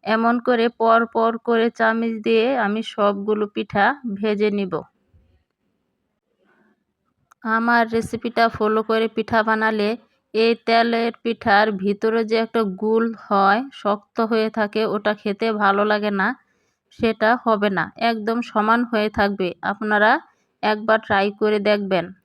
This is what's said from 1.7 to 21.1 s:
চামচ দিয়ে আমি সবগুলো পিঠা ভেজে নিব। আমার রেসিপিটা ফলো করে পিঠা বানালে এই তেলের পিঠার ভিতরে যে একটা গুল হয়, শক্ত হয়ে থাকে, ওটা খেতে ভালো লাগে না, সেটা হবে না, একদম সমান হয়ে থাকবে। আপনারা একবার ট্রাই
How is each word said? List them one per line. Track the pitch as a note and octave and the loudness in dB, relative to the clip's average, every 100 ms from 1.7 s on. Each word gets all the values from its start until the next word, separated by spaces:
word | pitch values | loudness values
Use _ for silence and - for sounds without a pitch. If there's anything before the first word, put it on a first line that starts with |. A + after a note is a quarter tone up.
চামচ | - A3+ A3+ A#3 A3 | 0 0 0 -4 -4
দিয়ে | G#3+ A3+ A#3 C4+ | 0 2 2 0
আমি | G#3 G#3+ A3 | -2 -4 -6
সবগুলো | - G#3 G3 G3+ G#3+ G#3 | -2 0 0 -2 -2 -2
পিঠা | - G#3+ G#3 G3+ C#4+ A#3+ | -6 -4 0 0 0 -8
ভেজে | G3 G#3+ G#3 G#3+ | -6 -4 0 0
নিব। | G3+ F#3+ D#3+ - _ _ _ _ _ _ _ _ _ _ _ _ _ _ _ _ _ _ _ _ _ _ _ _ _ | -2 -4 -6 -10 _ _ _ _ _ _ _ _ _ _ _ _ _ _ _ _ _ _ _ _ _ _ _ _ _
আমার | A3+ A3 A#3 A#3+ A3+ | -4 -2 2 2 2
রেসিপিটা | A3+ A3 A3+ A#3+ A#3 A3+ | -2 -4 -6 -6 0 0
ফলো | - G#3+ A3 | 2 0 0
করে | A3 A3 A3+ | 0 0 0
পিঠা | A3 G#3+ A3+ | -4 -2 0
বানালে | G#3+ A3 A3 A3 G#3 A#3 _ _ _ | 0 0 0 0 -2 -4 _ _ _
এই | G#3+ A3+ A#3 | 0 0 0
তেলের | - A#3 A#3 A#3 A#3 A#3 | 2 2 2 0 -2 -4
পিঠার | A#3 A3 A#3 G3+ A3 | -6 -4 2 4 2
ভিতরে | G3 F#3+ G3+ A3+ A3+ G#3+ | 0 -2 -2 0 -2 0
যে | A3 | -2
একটা | A3+ A#3 G#3+ F#3 | 0 -2 -2 -2
গুল | G#3+ A3 A3+ A3 | 0 0 0 -4
হয়, | - G3+ F#3+ G#3 C4+ | -2 2 4 2 -2
শক্ত | - G#3 G#3 _ - | -6 -4 -4 _ -4
হয়ে | A3+ A3+ A3 | -2 0 0
থাকে, | A3+ G#3 G#3+ A3 | -2 -2 -2 -2
ওটা | G3+ G#3 | -2 -2
খেতে | G#3 G#3+ G3+ A3+ | -4 -4 -4 -2
ভালো | G#3+ G3+ G3 G#3 | 0 2 2 0
লাগে | G#3 G#3 | 0 -2
না, | G3+ G3 C4 _ _ _ _ _ _ | -2 -2 -4 _ _ _ _ _ _
সেটা | A3+ A3 A3 A#3+ | -4 0 0 0
হবে | - G#3+ G3+ | 0 0 0
না, | F#3 - - | -2 -6 -2
একদম | A3+ A3+ G#3 A3+ | -2 -2 -4 -4
সমান | A#3 G#3+ G#3+ A#3 A#3+ | -4 -2 2 2 2
হয়ে | A3+ G#3+ | 0 -2
থাকবে। | G#3+ G3+ G3 F#3 - | 0 0 0 -4 -4
আপনারা | F#3+ G3+ G#3+ G#3+ G#3+ C#4+ - _ _ _ | -6 -4 -2 2 4 2 -2 _ _ _
একবার | G#3 G#3+ A3 A3 | -4 -2 0 0
ট্রাই | - | 2